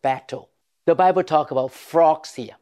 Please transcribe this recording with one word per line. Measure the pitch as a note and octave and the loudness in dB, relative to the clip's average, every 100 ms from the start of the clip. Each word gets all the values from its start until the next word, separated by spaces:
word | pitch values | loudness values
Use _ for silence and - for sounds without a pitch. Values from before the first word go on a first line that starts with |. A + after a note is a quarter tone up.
battle. | C3+ C3 - - - _ _ _ - | -6 -6 -8 -16 -16 _ _ _ -2
The | |
Bible | E3 F#3 F#3 | 2 2 2
talk | F3+ D#3 C#3+ | 0 -2 0
about | C3 C3 | -4 -4
frogs | - - E3 D#3+ D#3 - - | -10 -4 2 2 2 -6 -16
here. | A2 - | -16 -18